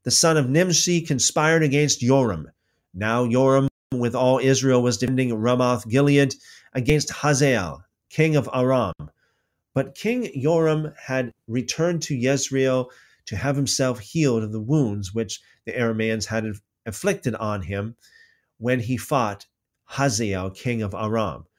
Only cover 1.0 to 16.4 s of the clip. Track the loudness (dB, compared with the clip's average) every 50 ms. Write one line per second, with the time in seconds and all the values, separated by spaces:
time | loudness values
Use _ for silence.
1 | 0 -2 -2 0 0 0 0 2 2 4 4 4 4 2 2 2 2 0 0 0
2 | 2 2 4 4 4 2 0 -4 -6 -10 -16 _ _ _ _ _ _ _ -10 -6
3 | -4 -2 0 0 0 2 2 4 4 4 4 4 2 2 -2 _ _ _ -4 -2
4 | -2 -2 0 2 2 4 4 4 4 4 2 4 4 4 4 4 4 2 0 0
5 | 0 0 0 0 0 0 0 0 0 2 2 2 2 2 0 0 -2 0 2 4
6 | 4 6 6 4 4 2 0 -6 -14 -20 -20 -20 -20 _ -6 -4 0 2 2 2
7 | 0 -2 -6 -2 0 0 2 4 4 4 2 2 0 -2 -6 -10 -16 _ _ _
8 | _ _ -2 0 2 4 4 2 0 0 0 0 2 2 2 2 0 0 -4 -8
9 | -12 -16 -18 _ _ _ _ _ _ _ _ _ _ _ -4 -4 -4 -4 -8 -6
10 | -4 -4 -2 -2 -4 -6 -6 -4 0 0 2 2 2 2 2 0 -2 -6 -10 -14
11 | -10 -6 -4 -4 -4 -6 -8 _ _ -6 -4 -4 -4 -4 -4 -2 -2 0 -2 -2
12 | -4 -4 -4 -2 0 0 0 0 -2 -2 -2 0 0 2 0 0 -2 -4 -10 -20
13 | _ _ _ _ _ -10 -8 -4 -4 -2 -2 -2 -2 -2 -2 0 0 -2 -2 -4
14 | -8 -6 -2 0 2 2 2 0 -2 -2 -6 -6 -2 0 0 2 2 0 -2 -4
15 | -8 -6 -6 -6 -6 -6 -8 -12 _ _ _ _ _ -8 -4 -2 -2 0 0 0
16 | 0 0 -2 -2 -4 -4 -4 -4